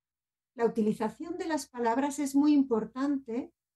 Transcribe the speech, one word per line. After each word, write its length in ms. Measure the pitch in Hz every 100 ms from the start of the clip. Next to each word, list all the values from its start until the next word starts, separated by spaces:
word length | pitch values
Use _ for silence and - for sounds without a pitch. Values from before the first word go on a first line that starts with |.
| _ _ _ _ _ -
la 100 | 233
utilización 720 | 226 214 214 220 - 330 359
de 80 | 349
las 220 | 302 -
palabras 520 | 240 233 240 285 277
es 160 | 277 277
muy 180 | 294
importante 1000 | 294 269 220 214 254 285 277 247 233 339 _ _